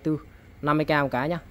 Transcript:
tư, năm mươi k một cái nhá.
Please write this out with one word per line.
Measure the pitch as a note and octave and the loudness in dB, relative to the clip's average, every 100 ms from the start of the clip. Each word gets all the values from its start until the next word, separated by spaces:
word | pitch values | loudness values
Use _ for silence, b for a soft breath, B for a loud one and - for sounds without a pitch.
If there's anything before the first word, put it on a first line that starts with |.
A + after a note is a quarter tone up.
tư, | D#3+ D3+ - b b b | -2 -4 -6 b b b
năm | D3 D3+ | 0 0
mươi | |
k | D3+ | 2
một | D3+ C#3 | 2 2
cái | B2 D3 | 0 -2
nhá. | E3+ - | -4 -8